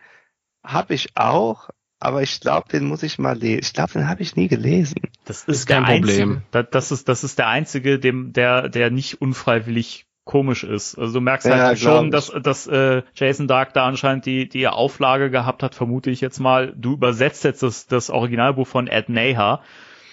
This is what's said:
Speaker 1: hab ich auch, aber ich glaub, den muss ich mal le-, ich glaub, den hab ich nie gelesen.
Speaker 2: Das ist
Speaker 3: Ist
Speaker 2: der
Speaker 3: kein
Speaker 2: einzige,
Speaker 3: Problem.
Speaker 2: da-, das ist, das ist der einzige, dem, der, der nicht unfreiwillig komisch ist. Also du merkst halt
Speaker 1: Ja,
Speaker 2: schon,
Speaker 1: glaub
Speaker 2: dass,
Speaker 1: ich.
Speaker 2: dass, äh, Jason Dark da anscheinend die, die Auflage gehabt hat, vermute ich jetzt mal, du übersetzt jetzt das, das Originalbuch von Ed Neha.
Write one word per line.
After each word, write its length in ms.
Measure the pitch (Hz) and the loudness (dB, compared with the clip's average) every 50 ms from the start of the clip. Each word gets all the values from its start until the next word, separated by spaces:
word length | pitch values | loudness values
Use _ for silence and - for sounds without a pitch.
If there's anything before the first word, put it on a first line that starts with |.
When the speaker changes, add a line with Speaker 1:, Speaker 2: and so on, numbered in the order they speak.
| _ - - _ _ _ _ _ _ _ _ _ - | _ -20 -20 _ _ _ _ _ _ _ _ _ -12
Speaker 1:
hab 260 | - 135 165 185 - | -6 -4 -4 -4 -2
ich 260 | 156 135 - - - | -4 -6 -6 -6 -2
auch, 540 | - 113 113 135 180 220 226 220 - - - - _ _ _ _ - | -2 0 2 2 2 0 0 -4 -6 -10 -20 -20 _ _ _ _ -6
aber 220 | - 131 131 139 | -4 -2 -2 -2
ich 180 | 135 - - - | -2 -4 -4 -4
glaub, 280 | - - 143 160 - - | -2 0 0 0 -2 -2
den 160 | - 147 139 | -2 -2 -2
muss 180 | 143 151 156 | -2 -4 -4
ich 160 | 160 151 - - | -6 -8 -6 -4
mal 180 | 135 131 123 | -2 -2 -2
le-, 220 | 113 120 113 110 - | -2 -2 -2 -2 -2
ich 140 | 139 - | -4 -6
glaub, 200 | - - 156 - | -2 -2 -4 -2
den 160 | - 165 147 151 | -2 -2 -2 -2
hab 120 | 185 190 | -4 -6
ich 160 | 180 156 - | -6 -4 -2
nie 120 | 160 185 170 | 0 0 0
gelesen. 480 | 139 113 117 135 160 185 165 135 - - - - _ _ - | 0 0 0 2 2 2 0 0 -4 -8 -10 -10 _ _ -16
Speaker 2:
Das 140 | - 104 - - | -16 -14 -10 -4
ist 40 | - | -4
Speaker 3:
Ist 200 | 147 127 127 - | -4 -2 0 0
Speaker 2:
der 100 | - 131 | 2 2
Speaker 3:
kein 20 | 127 117 117 - 104 | 4 4 4 4 4
Speaker 2:
einzige, 140 | 104 98 101 101 | 2 4 2 2
Speaker 3:
Problem. 160 | 101 101 - - _ | 2 0 -4 -6 _
Speaker 2:
da-, 100 | - 120 | -2 -2
das 300 | 117 - - 131 127 - | -2 0 -2 -2 -2 -2
ist, 160 | 143 123 - - | -6 -4 0 -2
das 160 | 123 - - | -2 -2 -2
ist 140 | 135 - - | -6 -2 0
der 100 | 120 113 | 0 2
einzige, 500 | 117 143 156 - - 135 127 139 139 131 | 2 0 -2 -2 -6 -2 0 2 2 2
dem, 340 | 131 127 123 127 127 123 | 2 0 0 0 -6 -4
der, 360 | - 123 123 123 123 127 131 127 | 0 2 2 4 4 2 0 0
der 220 | - 123 120 117 | 0 0 2 2
nicht 300 | 123 135 135 - - - | 0 -2 -4 -6 -6 -4
unfreiwillig 840 | 143 135 127 - - 127 117 113 110 117 117 117 117 - - - - _ _ _ - | -4 -4 -2 -2 0 2 2 2 0 -2 -2 -4 -4 -4 -10 -18 -20 _ _ _ -10
komisch 380 | - - 139 139 135 120 - | 0 0 2 2 2 -2 -2
ist. 360 | - - 107 104 - - - - | -4 -6 -6 -6 -6 -8 -8 -8
Also 160 | 120 113 117 | -6 -4 -2
du 60 | 127 | 0
merkst 260 | 123 127 135 131 - 127 | 0 0 0 2 2 4
halt 80 | 127 127 | 4 4
Speaker 1:
Ja, 160 | 127 123 120 | 4 4 2
Speaker 2:
schon, 360 | 110 120 120 156 156 156 151 | 2 4 4 6 6 4 2
Speaker 1:
glaub 20 | |
Speaker 2:
dass, 160 | 139 147 139 - | 0 0 -2 -2
Speaker 1:
ich. 140 | - 139 | -8 -4
Speaker 2:
dass, 240 | 127 147 135 - - | -2 -2 -2 -2 -4
äh, 360 | - 151 135 135 131 127 127 - _ - | -2 0 2 4 4 2 0 -2 _ -6
Jason 340 | - 139 135 139 139 147 131 | 0 0 0 0 0 0 2
Dark 240 | 127 131 131 - | 2 2 2 2
da 140 | - 139 127 | 2 2 2
anscheinend 400 | 127 135 123 - 135 135 131 - | 2 0 0 0 0 0 0 -2
die, 200 | 131 131 131 131 131 | -4 -2 -2 -4 -4
die 200 | - 131 131 117 | -4 -2 0 0
Auflage 640 | - - 127 139 - - 143 127 131 135 139 135 | 2 0 0 -2 0 0 2 2 2 2 0 0
gehabt 320 | 127 127 120 127 - - | 0 0 0 -2 -4 -4
hat, 120 | 139 127 - | -4 -6 -4
vermute 360 | - 123 117 120 131 - 131 | -4 -4 -4 -4 -4 -2 -4
ich 100 | 127 123 | -4 -2
jetzt 180 | 131 127 - 139 | -4 -6 -4 -2
mal, 360 | 131 131 127 131 131 131 - | 2 2 2 2 2 -2 -6
du 160 | - 113 127 | -6 -4 -4
übersetzt 520 | 143 139 127 123 117 110 127 151 - - - | -2 2 0 0 2 2 0 0 0 0 -2
jetzt 180 | 143 - - | -2 0 0
das, 240 | 135 123 110 - - | -2 -2 -2 -4 -6
das 240 | - 127 123 - - | -2 -2 -2 0 0
Originalbuch 560 | - 117 117 120 120 117 120 139 139 131 127 | -2 -2 -2 0 0 2 2 2 2 0 -4
von 220 | - - 127 123 - | -2 -2 -2 -2 0
Ed 200 | - 110 104 - | -2 -2 -2 -2
Neha. 540 | 120 113 117 135 127 113 104 104 131 143 - - - - - - - - - - | -2 0 0 2 2 2 2 2 2 -2 -4 -16 -20 -20 -20 -20 -20 -20 -20 -10